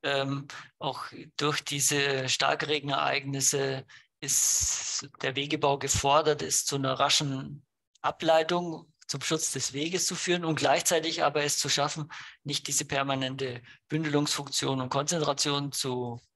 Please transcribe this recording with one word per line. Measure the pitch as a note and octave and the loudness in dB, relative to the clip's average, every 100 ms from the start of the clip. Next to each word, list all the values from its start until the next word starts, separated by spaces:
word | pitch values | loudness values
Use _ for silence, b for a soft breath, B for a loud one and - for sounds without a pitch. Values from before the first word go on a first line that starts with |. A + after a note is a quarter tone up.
Ähm, | C#3+ C#3 C3+ C#3 C#3 B B _ | 0 -2 0 -4 -6 B B _
auch | C#3+ C3 - E3 D#3 - | -6 -6 -10 -14 -14 -2
durch | D3 C#3+ | 0 0
diese | - C#3+ C#3 D3 C#3 C3+ C3 | -4 0 2 2 2 0 0
Starkregenereignisse | - C#3+ D3 D3 D3+ C#3 C#3 D3 C#3 C3+ C#3 C3 C#3+ C3+ C3+ - B B _ | 2 2 2 0 -2 0 0 2 0 -2 0 2 2 0 -4 -8 B B _
ist | C#3 - - - - - - - C#3+ - | -2 2 2 2 0 -2 -4 -6 -8 -4
der | C#3 C3 | -4 -2
Wegebau | C#3+ D3+ C#3+ C#3 | -2 2 2 2
gefordert, | C#3 - C#3 C#3+ D#3 C#3+ | 0 0 4 4 4 0
ist | D#3+ - - | 0 0 0
zu | C#3 | -2
einer | C3+ | -2
raschen | C3 C#3+ - D3 C3+ C#3+ D3 _ _ _ _ | 2 2 4 2 -4 -8 -14 _ _ _ _
Ableitung | C3+ - D#3+ D#3+ D#3+ F3 F3 D#3+ - _ - | -6 -2 4 6 6 0 0 -8 -12 _ -8
zum | C#3+ | -6
Schutz | - D#3+ - | -2 0 0
des | C3+ - | -2 -4
Weges | C3+ D#3+ F3+ - | -2 -2 0 -2
zu | |
führen | F3+ - F3+ E3 | -2 0 0 2
und | D3 | 2
gleichzeitig | C#3+ D3+ - E3+ D#3+ D#3+ | 4 4 4 2 0 0
aber | D3+ D3 | 0 2
es | C#3+ - | 0 0
zu | C#3+ | 0
schaffen, | C#3 D3 - D3 B B B | 2 0 -2 -8 B B B
nicht | D3 C#3+ - | -6 -6 -2
diese | - C3+ | -2 0
permanente | C#3 C#3 C3+ C3 C3+ C3 A#2+ B B _ | -2 0 0 -2 -4 -6 -8 B B _
Bündelungsfunktion | D#3 D#3 D3 D3 - C#3 - C3+ C3+ | -2 2 2 2 -2 -2 -2 0 -2
und | B2+ | 0
Konzentration | C#3 D3+ F3 C#3+ C#3 D3+ C#3+ C#3+ | 0 0 0 0 0 0 0 -2
zu | - C3+ B2 A#2+ A#2+ _ | -4 -2 -2 -4 -8 _